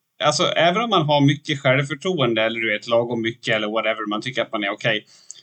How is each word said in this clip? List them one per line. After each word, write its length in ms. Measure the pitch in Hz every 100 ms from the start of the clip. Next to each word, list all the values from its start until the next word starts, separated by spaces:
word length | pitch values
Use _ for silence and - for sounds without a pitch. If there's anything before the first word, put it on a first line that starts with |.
| _ _
alltså, 200 | 151 143
även 380 | 170 - 170 202
om 80 | 233
man 120 | 190
har 160 | 151 147
mycket 380 | 139 139 - 143
självförtroende 800 | 135 135 139 156 190 175 120 113
eller, 160 | 113 113
du 100 | 113
vet, 140 | 104 117
lagom 340 | 117 120 117
mycket 340 | 113 113 131
eller 120 | 110 104
whatever, 420 | 110 110 110 104
man 120 | 104
tycker 200 | 127 113
att 100 | 113
man 120 | 107
är 60 | 101
okej. 360 | 104 120 107 - - _ -